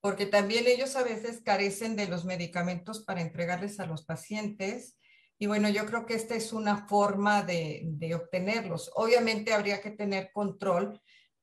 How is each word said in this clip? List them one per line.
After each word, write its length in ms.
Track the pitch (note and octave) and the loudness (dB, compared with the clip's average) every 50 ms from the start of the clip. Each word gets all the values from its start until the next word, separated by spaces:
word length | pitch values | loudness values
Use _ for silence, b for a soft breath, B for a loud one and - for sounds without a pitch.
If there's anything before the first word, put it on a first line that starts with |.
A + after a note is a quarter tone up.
porque 260 | - G3+ F#3+ - G#3 | 0 0 0 0 -2
también 400 | G3+ - G#3 G3 G3 A3 A#3 A#3 | 4 4 4 4 6 2 4 6
ellos 300 | B3 B3 A#3+ C4+ C4+ - | 6 4 4 4 0 0
a 60 | C4+ B3+ | 0 0
veces 380 | A#3+ A3+ G#3+ A3 A#3 A#3 - - | 0 0 -4 -6 -8 -10 -6 0
carecen 520 | - G3+ F#3+ G3+ G3+ G3 - A3+ A3+ A3+ | 0 2 4 4 0 0 -2 -4 -4 -2
de 120 | G3+ G#3 F#3 | -2 -2 -2
los 160 | F3 F3 E3+ | -2 -4 -2
medicamentos 800 | F#3 F#3 F3 F3 E3 - F3+ F3 F3+ F3+ E3+ F3 - A3 G#3+ - | -4 -4 -4 -4 -4 -2 -2 0 0 -2 -4 -6 -8 -10 -10 -6
para 160 | - F#3+ F3 | -6 -4 -4
entregarles 600 | E3 D#3+ - - E3+ E3+ F3+ F3 F#3+ G3+ G#3 - | -4 -4 -4 -4 -2 -2 -2 -4 -4 -6 -6 -6
a 60 | F#3 | -8
los 180 | D#3+ D#3+ D3+ - | -6 -6 -8 -6
pacientes. 960 | - E3 - - - G#3+ G#3+ G#3+ G#3 G#3 - F#3+ G3 A3+ B3+ B3 - _ b b b b b b b b _ | -6 -8 -8 -6 -6 -6 -4 -4 -4 -4 -4 -4 -4 -4 -6 -10 -14 _ b b b b b b b b _
Y 80 | G#3+ | -2
bueno, 220 | G3+ G#3+ G#3 G#3 G#3 | 0 2 4 4 4
yo 180 | G3+ G#3 G#3+ | 2 2 0
creo 200 | G#3+ A3+ A#3 A3+ | -2 -2 -4 -2
que 80 | - A#3 | -2 -2
esta 220 | A3 A3 - A#3 | -2 -2 -2 -4
es 160 | A3+ A3 - - | -4 -4 -4 -6
una 340 | A3 G#3+ G#3 G3+ G3+ - | -2 0 0 0 0 0
forma 560 | - G#3 G#3 G3+ G#3 G3+ G3 G3+ G#3 G#3 G3+ F#3 | 0 4 4 4 4 2 2 2 4 4 4 2
de, 400 | E3+ F3 E3+ D#3+ D3+ D3+ - - | 2 -2 -2 -2 -2 -6 -6 -6
de 300 | E3 D#3 D3 D#3+ D#3+ E3 | -6 -6 -4 -4 -4 -4
obtenerlos. 800 | E3 - - - F#3 F3+ G3 A3 A#3 A3 F#3 E3+ D#3+ - - - | -4 -4 -4 -4 -2 0 0 0 -2 -2 -2 -6 -6 -6 -6 -2
Obviamente 580 | - A3 A3+ A#3+ A#3+ A#3 A3+ A3 G#3 G#3+ A3 A3 | 0 4 6 6 6 6 4 0 0 0 2 2
habría 280 | G#3 G3+ G3+ G3+ G3 | 2 2 2 -2 -2
que 100 | - G#3+ | -4 -8
tener 400 | G#3+ - G#3 G3+ G3 F#3+ F#3 - _ | -8 -4 -2 -2 0 -2 -4 -4 _
control 680 | G#3 G#3 G3 F3 - - G3 F3+ F3 G3+ G3+ - - b b b b b b b _ | -2 -2 -2 -2 -2 0 2 2 2 2 0 -4 -12 b b b b b b b _